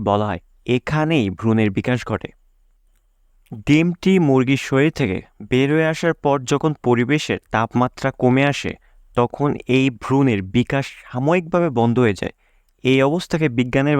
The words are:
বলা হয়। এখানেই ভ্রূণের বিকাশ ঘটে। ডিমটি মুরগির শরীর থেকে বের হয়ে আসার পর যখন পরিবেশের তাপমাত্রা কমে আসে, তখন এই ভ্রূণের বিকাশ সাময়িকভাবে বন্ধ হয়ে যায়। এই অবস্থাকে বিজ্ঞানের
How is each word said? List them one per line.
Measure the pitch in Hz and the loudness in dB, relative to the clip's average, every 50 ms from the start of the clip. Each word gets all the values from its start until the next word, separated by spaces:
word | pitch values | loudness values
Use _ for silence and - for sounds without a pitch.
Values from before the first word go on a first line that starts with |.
| 107 104 | -2 0
বলা | 101 104 107 104 | 0 0 0 -2
হয়। | 92 85 - _ _ _ _ - 123 | -4 -8 -10 _ _ _ _ -2 -2
এখানেই | 123 - - 151 156 156 156 165 151 110 98 90 - | -2 -2 -2 -2 -2 0 0 0 0 0 -2 -4 -2
ভ্রূণের | 113 113 110 113 110 107 98 | 0 0 2 2 2 0 -2
বিকাশ | 107 - 127 123 117 - - | -2 -4 -2 -4 -4 -4 -6
ঘটে। | 110 - - - - _ _ _ _ _ _ _ _ _ _ _ _ _ _ _ _ _ _ _ _ _ _ _ - 110 104 | -8 -8 -8 -10 -16 _ _ _ _ _ _ _ _ _ _ _ _ _ _ _ _ _ _ _ _ _ _ _ -18 -10 0
ডিমটি | - 147 156 165 175 170 - - 190 190 185 165 | 2 4 4 4 2 -2 0 0 2 4 4 4
মুরগির | 143 131 131 127 123 139 131 - - | 4 4 4 2 2 0 -2 -2 -2
শরীর | 139 135 143 160 - - | 0 2 2 2 0 -2
থেকে | 143 98 92 82 - - _ _ 107 - | -2 -2 -2 -6 -8 -12 _ _ -6 -2
বের | - 123 135 139 151 | 0 0 2 2 2
হয়ে | 160 160 156 160 | 0 0 -2 -2
আসার | - - 170 160 - - | -2 -2 -2 -2 0 0
পর | 151 139 143 127 120 147 | 0 0 0 0 -2 -2
যখন | 139 - 160 147 - - | 0 0 -2 -4 -2 0
পরিবেশের | 123 120 117 123 117 147 151 - - 104 - - _ - | 0 2 2 2 0 0 -2 -2 -4 -6 -6 -6 _ -4
তাপমাত্রা | 107 113 - - 123 123 127 - - - 135 - - 135 | -2 -2 -2 0 0 0 0 -2 -4 -6 -6 -4 0 0
কমে | 123 123 131 139 143 135 | 2 2 2 2 0 -2
আসে, | - - 85 - - _ _ _ _ _ _ _ 123 | -4 -6 -8 -10 -10 _ _ _ _ _ _ _ -2
তখন | 120 120 - - 143 147 - - - - 127 | -2 -2 -2 -4 -4 -4 -4 -4 -4 0 0
এই | 131 135 135 120 107 - | 2 2 0 -2 -4 -4
ভ্রূণের | - 131 139 139 131 110 98 95 95 - | -2 0 2 2 2 0 0 -4 -2 -2
বিকাশ | 120 123 - 143 139 135 - - - - | -2 0 0 -2 -4 -4 -6 -12 -18 -20
সাময়িকভাবে | - - 123 135 147 175 185 170 160 170 175 175 160 127 117 | -12 -8 -4 0 0 0 0 0 -2 -2 0 0 0 0 2
বন্ধ | 117 117 117 123 123 | 2 2 2 4 2
হয়ে | 110 98 - | 2 2 0
যায়। | - - - _ _ _ _ _ _ _ _ _ - | -6 -8 -8 _ _ _ _ _ _ _ _ _ 0
এই | 127 131 135 135 139 | 2 2 4 4 2
অবস্থাকে | 156 185 - - - 160 156 143 117 120 | 0 -2 -4 -4 -2 -2 0 0 0 0
বিজ্ঞানের | 123 127 117 135 135 147 147 | -2 0 0 0 0 2 2